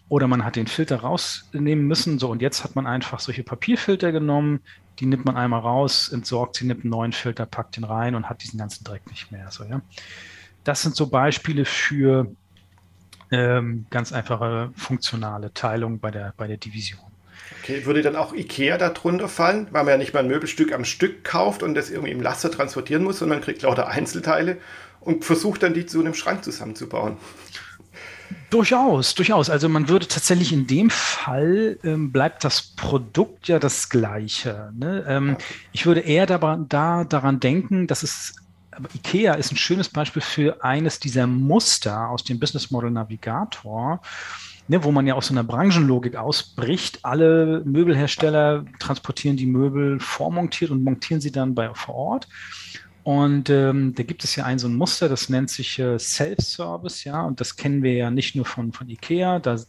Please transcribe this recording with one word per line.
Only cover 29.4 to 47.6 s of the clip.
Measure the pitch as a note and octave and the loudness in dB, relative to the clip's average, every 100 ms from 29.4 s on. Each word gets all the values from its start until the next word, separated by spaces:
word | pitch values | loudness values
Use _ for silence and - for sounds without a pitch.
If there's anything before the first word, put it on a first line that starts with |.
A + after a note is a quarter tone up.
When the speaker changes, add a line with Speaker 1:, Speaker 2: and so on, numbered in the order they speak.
| D3+ | 4
Speaker 1:
Also | D3+ D#3+ | 2 4
man | D#3 C#3+ | 2 4
würde | F#3+ E3+ | 4 2
tatsächlich | D#3 - F3+ F3 | 0 2 4 4
in | D#3 B2+ | 2 2
dem | C#3 A3 | 4 4
Fall, | - - - - C3 D#3 G3 A3 - | 4 -2 -4 -4 0 4 4 2 -2
ähm, | E3 D#3 D3 | -2 -2 0
bleibt | C3 D3+ - | 2 2 2
das | C#3 - - - | -2 -2 -4 -8
Produkt | - C3 A2+ D3+ - - - | -2 0 0 0 0 -2 0
ja | E3 | 2
das | C#3+ - - | 2 -2 0
gleiche, | B2 A2 G#2+ G#2+ - B2+ G#2 G#2+ A2+ | 0 0 -2 -6 -6 -6 -8 -10 -6
ne? | D3 F#3+ C#3+ | -4 -4 -2
Ähm, | C3+ C#3 | 0 0
Speaker 2:
Okay. | C3+ - - - | -2 -6 -14 -10
Speaker 1:
ich | - E3+ | 0 4
würde | E3+ | 4
eher | E3 D#3 - | 4 4 4
dabei, | F3+ D#3+ E3 C#3+ | 4 2 0 0
da, | C#3+ D#3+ E3+ | 0 2 2
daran | E3+ D3+ C3+ C3+ | 0 2 2 2
denken, | B2+ D#3+ - F#3+ F3 | 2 2 2 0 0
dass | C#3 | -2
es, | D3+ - - - - _ _ | -4 -8 -12 -16 -20 _ _
aber | - C3 - | -18 -14 -10
ikea | - F#3 G#3+ D3+ | -2 2 4 2
ist | C#3 | 0
ein | C#3+ | -2
schönes | - F#3 F#3 | 0 0 0
Beispiel | D3 D3+ D#3 | -2 -2 -4
für | - - D3 - | -4 0 0 2
eines | B2+ C#3 D#3+ - | 0 2 0 -2
dieser | C#3 B2 B2 | -2 2 2
Muster | B2+ C3+ D3 - - A2 G#2 A#2 | 2 4 4 4 0 0 -2 -4
aus | A#2+ | -6
dem | - A#2+ | -4 -2
Business | C#3+ C#3 - | -2 -4 -4
Model | B2 A#2 | -2 -2
Navigator, | A#2 G#2+ A2 - A#2+ G#3 - G#2+ A2 B2+ F3 - - - - - - - | -2 -4 -8 -6 -4 -6 -8 -10 -6 -4 -4 -8 -14 -14 -14 -16 -12 0
ne, | E3+ | 2
wo | D3+ | 4
man | C#3+ C3+ | 4 4
ja | |
aus | C3 - | 2 0
so | |
einer | C3 | 0
Branchenlogik | A2+ A#2+ G3 E3+ C#3+ B2 B2 A#2 | 0 2 4 6 6 4 0 -4
ausbricht. | A#2 D3 - - A#2 F3+ - - | -2 -2 -4 -4 -2 -2 -4 -6
Alle | B2+ C#3 D#3+ E3 D#3+ D#3+ | -2 4 6 8 6 2